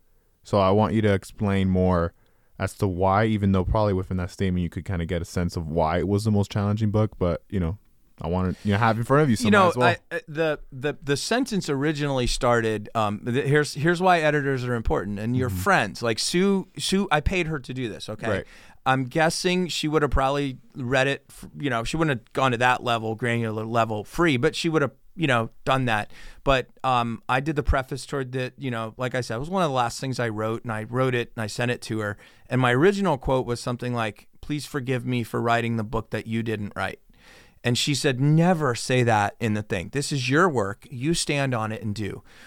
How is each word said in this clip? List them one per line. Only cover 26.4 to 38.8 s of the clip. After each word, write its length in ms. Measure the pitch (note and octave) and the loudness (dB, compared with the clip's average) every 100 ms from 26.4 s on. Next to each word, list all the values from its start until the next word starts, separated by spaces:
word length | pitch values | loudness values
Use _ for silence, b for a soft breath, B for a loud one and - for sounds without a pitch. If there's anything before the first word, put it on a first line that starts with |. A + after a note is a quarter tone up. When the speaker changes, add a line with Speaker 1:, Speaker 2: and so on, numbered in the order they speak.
Speaker 2:
But, 240 | - C3 A#2+ - | 2 2 0 -4
um, 360 | C3 B2 A#2 A2+ - | 0 2 0 -4 -2
I 120 | B2+ | -2
did 160 | C#3+ D3+ | 0 -2
the 60 | |
preface 420 | C3 C#3+ B2+ C#3 - | 2 2 0 -8 -6
toward 240 | C#3+ C3 | -6 -6
the, 220 | C3 B2+ - | -6 -6 -6
you 140 | C3+ | -6
know, 240 | A#2 A2 G#2+ | -4 -6 -6
like 200 | B2+ B2+ | -4 -4
I 60 | |
said, 140 | A#2+ A2+ | -4 -6
it 40 | |
was 100 | D3+ | -4
one 120 | G3 | 0
of 60 | E3 | 2
the 40 | |
last 240 | C3 A#2+ - | 2 0 -2
things 220 | C3+ B2 | -6 -2
I 80 | A#2 | -2
wrote, 340 | G#2 A2 A2+ | -2 -2 -4
and 80 | A#2 | -6
I 120 | G#2+ | -8
wrote 320 | A2 B2 C3 B2 | -4 0 0 0
it, 160 | A#2 | -2
and 80 | - | -6
I 60 | G#2+ | -6
sent 240 | - A#2+ | -4 -2
it 100 | A#2+ | -4
to 160 | - G#2+ | -4 -4
her. 180 | G#2 G#2+ B B B | -4 -6 B B B
And 120 | B2+ | 0
my 120 | B2+ | 4
original 460 | B2 F#3 G3+ F#3+ C#3 | 4 4 4 0 0
quote 280 | - C3 A#2+ | 0 0 0
was 120 | A#2+ | -4
something 340 | - A#2+ B2+ | -4 -6 -4
like, 340 | A#2+ A2 - - - | -2 -4 -6 -16 -14
"Please 260 | - D3 - | -8 -8 -6
forgive 380 | D3 B2 B2+ B2 | -6 -2 -2 -2
me 180 | B2 | -2
for 160 | A2+ A#2+ | -2 -2
writing 360 | A#2 A#2 A#2 A2+ | 2 2 0 -2
the 60 | |
book 260 | G#2+ B2 - | -4 -6 -6
that 160 | G#2+ A2+ | -8 -4
you 140 | A2+ | -4
didn't 300 | A2+ G#2 G#2 - | -4 -4 -6 -6
write." 240 | F#2+ - - - b b b b A#2+ | -6 -8 -18 -20 b b b b -2
And 120 | A#2+ | 0
she 160 | - | 0
said, 260 | C#3 D3 B2 | 0 0 2
"Never 540 | C#3+ D#3 F3 E3+ C#3+ | 4 6 6 4 0
say 280 | A2+ | -2